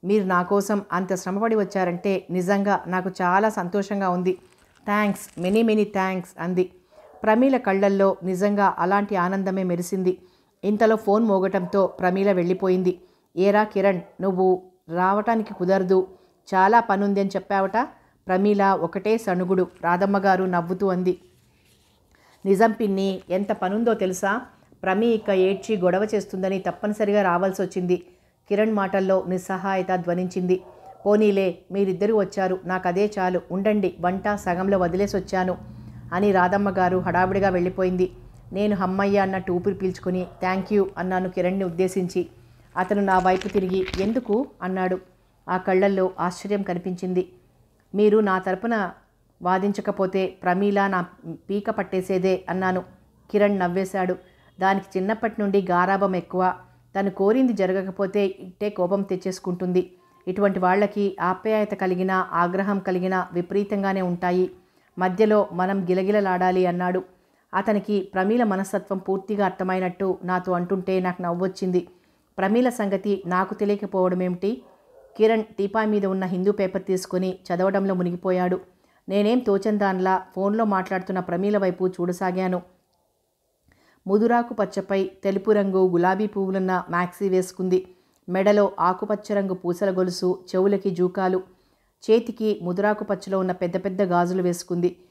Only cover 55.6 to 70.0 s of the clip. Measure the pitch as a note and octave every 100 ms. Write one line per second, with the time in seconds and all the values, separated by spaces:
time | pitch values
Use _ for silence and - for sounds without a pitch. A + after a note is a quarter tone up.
55.6 | F#3 F3 F#3 G3 G3 F3+ - F#3 F#3 F3+
56.6 | - _ _ G3 G3 F#3+ G3 B3+ B3+ G3
57.6 | F#3 F#3+ F#3+ F#3 G3 G#3 G3 F#3+ F#3 -
58.6 | G#3 G#3 F3 G3 F#3+ F#3 F#3 F#3 F#3 F3
59.6 | F3+ F3+ F3+ - _ _ F#3 F#3 G3+ F#3+
60.6 | F3+ G3 G3+ G#3 G3 F#3+ F3 F#3 A3 G#3+
61.6 | G#3 G3+ F#3+ F3+ F#3+ F#3+ F3+ E3+ F3 F#3+
62.6 | G3 G3 F#3+ F3+ F#3 F#3 F3+ F3 F3 G3
63.6 | G3+ G3+ G3 F#3+ F3+ F3 F3+ F#3 F3+ -
64.6 | _ _ _ - F#3 F#3 G#3+ G#3+ - F3
65.6 | F#3 G3 F3 F#3 F#3+ G#3 F#3+ F3+ F#3 F#3
66.6 | F3+ F3 F3+ F#3 - _ _ _ _ F#3+
67.6 | G3+ G#3 G3+ G3+ F#3 F#3+ G3 A#3+ A3 F#3+
68.6 | F#3+ G3 F#3+ F#3+ F#3+ G3 - G#3 G3 G3
69.6 | F#3+ F#3 F3+ F3+